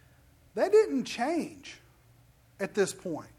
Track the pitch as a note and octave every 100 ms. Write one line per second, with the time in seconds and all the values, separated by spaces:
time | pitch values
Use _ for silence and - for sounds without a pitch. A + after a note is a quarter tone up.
0 | _ - _ _ _ G#3 F4 G#4 F#4+ C4+
1 | - - B3+ E4 - - - - - _
2 | _ - _ _ _ - G3 G#3+ F#3 -
3 | F#3 D3 -